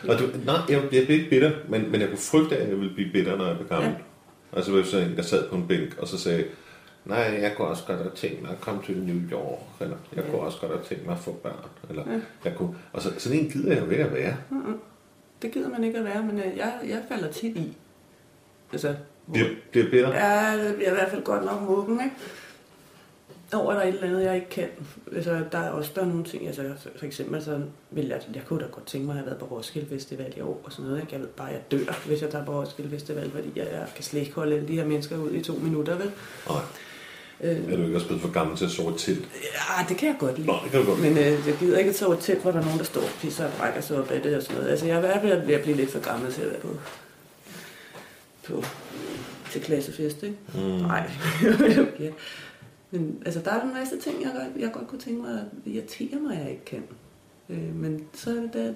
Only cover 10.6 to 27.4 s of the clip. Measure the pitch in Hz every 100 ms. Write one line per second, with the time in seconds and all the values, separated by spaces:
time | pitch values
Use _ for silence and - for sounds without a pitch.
10.6 | - 87 - - 87 87 - 85 - -
11.6 | - - - 78 73 226 - - 85 85
12.6 | 87 - - - 92 - 120 151 151 135
13.6 | - 139 78 120 147 64 80 - - 269
14.6 | 208 220 - - - - - - 226 269
15.6 | 269 240 226 226 208 208 220 208 185 190
16.6 | 220 240 226 220 - 226 156 - 226 214
17.6 | 156 - - - - - - - _ -
18.6 | - - 151 143 - - - 113 110 -
19.6 | - 120 104 123 123 - 202 208 214 214
20.6 | 208 202 185 190 190 208 - 202 190 202
21.6 | 202 196 202 240 269 - - - - -
22.6 | - - - - - - - - - 208
23.6 | 202 202 185 190 180 185 190 180 180 -
24.6 | 170 - 147 - - 170 170 165 156 170
25.6 | 165 151 147 190 180 170 165 - - 139
26.6 | 139 143 - - 147 - 135 156